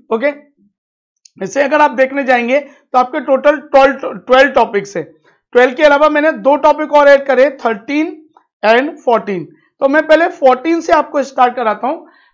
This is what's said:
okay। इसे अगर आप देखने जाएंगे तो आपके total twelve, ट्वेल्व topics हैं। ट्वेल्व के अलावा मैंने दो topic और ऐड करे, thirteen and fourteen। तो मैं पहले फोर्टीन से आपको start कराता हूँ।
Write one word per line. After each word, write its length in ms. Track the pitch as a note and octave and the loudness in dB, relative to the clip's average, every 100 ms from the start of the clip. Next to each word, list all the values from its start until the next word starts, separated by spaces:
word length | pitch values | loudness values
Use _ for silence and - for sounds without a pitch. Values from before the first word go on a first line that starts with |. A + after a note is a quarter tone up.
| - | -8
okay। 180 | A3+ C#4 C#4+ _ _ _ _ _ _ _ _ _ - | -4 -4 -6 _ _ _ _ _ _ _ _ _ -12
इसे 260 | F#3+ C4+ | -8 -4
अगर 180 | C#4 D4+ | 0 2
आप 100 | D4 | 0
देखने 320 | B3 C4 C#4 | 0 -2 -2
जाएंगे 360 | C4 B3 A#3 C#4 | -2 -2 0 -4
तो 380 | C#4+ _ _ B3 | -4 _ _ -2
आपके 200 | B3+ D4+ | -2 -4
total 380 | C#4+ C4 D4 D4 | -2 0 0 -2
twelve, 380 | - C4+ C4+ C4+ | 2 2 2 0
ट्वेल्व 540 | - G3 - B3+ C#4 | -10 -10 0 2 2
topics 440 | C4+ G#3+ G#3 G3 F3 | 2 -2 -4 -6 -10
हैं। 80 | - _ _ _ _ | -12 _ _ _ _
ट्वेल्व 200 | A#3+ B3+ B3+ | 0 0 2
के 80 | |
अलावा 260 | D4+ C#4+ D4+ | 2 4 2
मैंने 220 | D4+ D#4 | 0 -2
दो 240 | B3+ A3+ C#4+ | -2 -2 2
topic 360 | D4+ D4 D4+ | 2 0 0
और 140 | D4 C#4+ | 2 4
ऐड 180 | C#4 C#4 | 4 2
करे, 240 | B3+ C#4+ C#4 A#3 | 0 0 0 -6
thirteen 500 | G#3+ - C#4+ D#4+ - _ _ _ _ | -6 -6 -6 -6 -10 _ _ _ _
and 260 | G#3 A#3 D4 - | 0 0 0 -6
fourteen। 460 | - A3 G3 F#3 D3+ _ _ - | -2 -2 -2 -10 -10 _ _ -4
तो 60 | C4+ | -2
मैं 180 | D4 D#4 | 0 2
पहले 200 | D#4 F4 | 2 2
फोर्टीन 520 | - C4 B3+ E4 E4+ | 0 0 2 -2 -4
से 120 | - | 0
आपको 300 | D#4+ D4+ D4 | -2 -2 -4
start 320 | C4+ - B3 A#3+ | -4 -2 -2 0
कराता 320 | A3 G#3 A#3+ | -4 -4 -6
हूँ। 200 | E4+ - _ _ | -8 -12 _ _